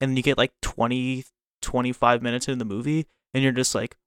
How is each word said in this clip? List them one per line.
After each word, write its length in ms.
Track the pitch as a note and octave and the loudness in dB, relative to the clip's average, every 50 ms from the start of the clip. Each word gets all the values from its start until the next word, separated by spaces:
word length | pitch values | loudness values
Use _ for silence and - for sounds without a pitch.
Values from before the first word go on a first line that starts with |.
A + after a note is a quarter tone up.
and 100 | C3+ C3 | -2 0
then 60 | C3 | 0
you 60 | C3 | 2
get, 140 | A#2+ C#3+ C3 - | 2 2 2 2
like, 140 | B2 - _ - | 2 0 _ -6
twenty, 640 | - - - - A#2 A#2 B2+ B2+ B2+ C3 C3 B2+ B2+ - _ _ _ _ _ - | -8 -6 -2 0 0 0 0 0 -2 -2 -4 -6 -8 -12 _ _ _ _ _ -14
twenty-five 600 | - - - B2 B2 B2 B2 - B2 A#2+ B2 A#2 | -8 -4 -2 0 0 0 0 2 4 4 4 4
minutes 240 | B2 A#2+ A#2+ B2 - | 2 -2 -4 -4 -4
into 120 | - C3 B2 | -4 -4 -4
the 100 | A#2 G#2 | -4 -4
movie, 340 | G2 A2+ B2 D3 D3+ D#3+ D#3 _ _ _ _ _ | -4 -4 -2 -2 -2 -2 -4 _ _ _ _ _
and 100 | - C3 | -2 0
you're 100 | C3+ C3+ | 2 2
just 220 | A#2+ B2+ B2+ - - | 2 2 0 0 0
like, 220 | - A2 - - _ _ | -2 -4 -4 -8 _ _